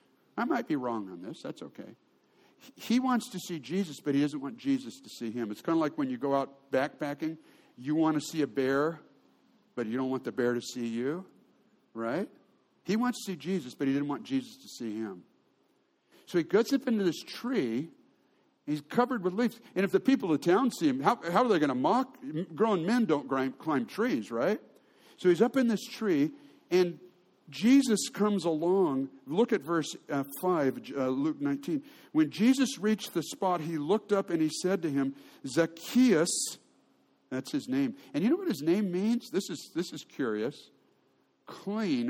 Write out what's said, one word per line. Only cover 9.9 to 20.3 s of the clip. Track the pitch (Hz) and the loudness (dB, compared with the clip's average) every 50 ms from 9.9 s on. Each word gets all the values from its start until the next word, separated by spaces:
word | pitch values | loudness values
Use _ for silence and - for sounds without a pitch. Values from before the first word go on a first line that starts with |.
| 113 | -2
don't | 131 131 131 | -2 -2 -2
want | 131 127 - | -2 -4 -4
the | 127 | -4
bear | 107 - 120 120 120 | -2 0 0 0 0
to | 120 | -2
see | - - - 127 117 | -4 -6 -8 -6 -6
you, | 117 113 117 123 135 160 185 185 - _ _ _ _ _ _ _ _ _ _ _ _ _ | -4 -4 -2 -2 -2 -4 -6 -10 -16 _ _ _ _ _ _ _ _ _ _ _ _ _
right? | 113 113 113 127 165 202 - - _ _ _ _ _ _ _ _ _ _ | -8 -6 -4 -2 -4 -4 -6 -10 _ _ _ _ _ _ _ _ _ _
He | - 202 | -2 0
wants | 220 247 247 233 - - | 0 0 0 -2 -4 -8
to | 196 185 | -8 -8
see | |
Jesus, | 147 135 170 196 180 127 127 113 | -8 -4 -4 -4 -4 -4 -8 -6
but | _ 147 | _ 0
he | 135 135 | 2 2
didn't | 143 143 | 2 0
want | 143 143 123 113 | -2 -4 -6 -4
Jesus | 107 135 135 120 - - | -4 -4 -4 -4 -6 -18
to | - - - | -20 -20 -20
see | - - 120 113 104 | -12 -8 -8 -6 -4
him. | 110 113 104 92 90 85 _ _ _ _ _ _ _ _ _ _ _ _ _ _ _ _ _ _ _ _ | -4 -6 -6 -8 -12 -16 _ _ _ _ _ _ _ _ _ _ _ _ _ _ _ _ _ _ _ _
So | - - | -2 0
he | 175 165 | 0 0
gets | - 180 208 233 - | 4 4 4 4 4
up | 269 269 - | 0 0 2
into | 254 226 208 196 | 0 0 2 2
this | 175 151 - | 0 0 -2
tree. | - - - - - 240 269 214 143 113 110 127 160 165 - _ _ _ _ _ _ _ _ _ _ _ _ _ _ | -10 -14 -14 -10 -6 -2 0 0 0 0 0 -2 -4 -6 -12 _ _ _ _ _ _ _ _ _ _ _ _ _ _
He's | - 151 147 | -4 -4 -4
covered | - _ - 233 240 240 262 220 175 | -6 _ 0 0 2 2 0 -2 -2
with | 185 180 | -2 0
leaves. | 208 247 226 - - - - - | 0 0 0 -2 -6 -20 -6 -2
And | 180 196 | 0 0
if | - | 2
the | - 180 | 2 2
people | - - 269 - - 175 | 4 4 2 2 2 0